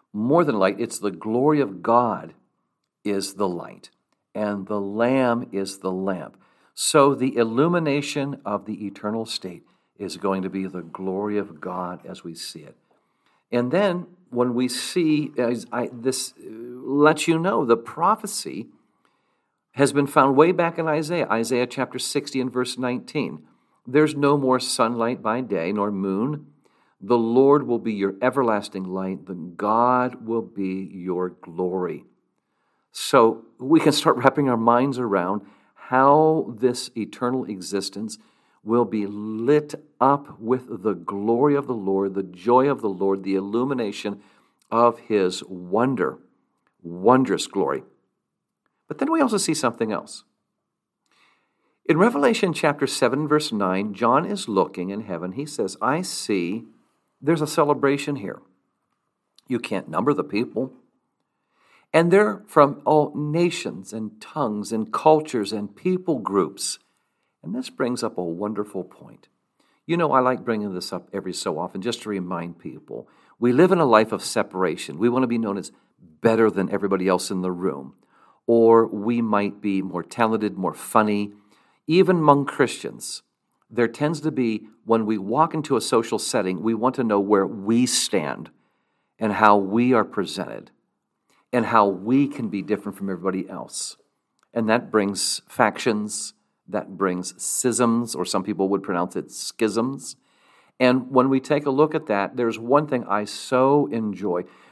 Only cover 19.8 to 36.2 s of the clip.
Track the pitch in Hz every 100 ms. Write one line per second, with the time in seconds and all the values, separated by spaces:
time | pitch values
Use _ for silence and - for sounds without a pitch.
19.8 | 139 139 139 151 135 135 165 175 170 165
20.8 | 160 151 151 175 - 113 117 123 127 135
21.8 | 123 123 - 147 - 131 127 123 123 123
22.8 | 127 123 - 151 85 76 - _ _ _
23.8 | 127 143 156 143 143 143 131 127 - -
24.8 | 117 120 113 101 107 120 117 92 85 104
25.8 | 104 98 98 98 135 147 - _ _ _
26.8 | _ _ 101 120 113 123 139 143 120 117
27.8 | 113 104 98 98 123 135 120 104 - 95
28.8 | 92 95 95 95 - 90 87 85 104 113
29.8 | 120 127 127 - 110 113 95 98 95 95
30.8 | 95 95 90 90 90 90 87 85 90 92
31.8 | 87 78 - _ _ _ _ _ _ _
32.8 | _ - - 135 113 - - - 131 160
33.8 | 151 - 165 123 135 151 135 117 113 120
34.8 | 139 123 117 95 90 104 - _ _ _
35.8 | - 127 139 151